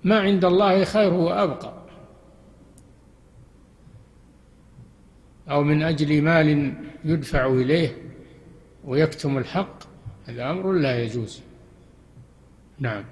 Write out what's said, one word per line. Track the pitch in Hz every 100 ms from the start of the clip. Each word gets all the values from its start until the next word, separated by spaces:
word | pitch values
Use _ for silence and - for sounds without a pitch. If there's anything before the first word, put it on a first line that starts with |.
ما | 185 214
عند | 196 196 180
الله | 180 202 190
خير | 185 214 202
وأبقى، | 180 170 185 190 127 - - - - - - - - - - - - - - - _ _ - - _ _ _ - - - - - _ _ _ - - - _ - _ - - -
أو | 143
من | 147 151
أجل | 160 147 147 151
مال | 156 165 151 147 139 - - - 151
يدفع | 165 135 143 131
إليه | 127 127 165 147 - - - - - - - - - 156
ويكتم | 135 156 156 143 135
الحق، | 120 180 190 - - - - - -
هذا | 120 127
أمر | 180 190
لا | 185 139 123
يجوز. | 113 120 107 - - - - - - - - - - _ - - - -
نعم. | 127 104 110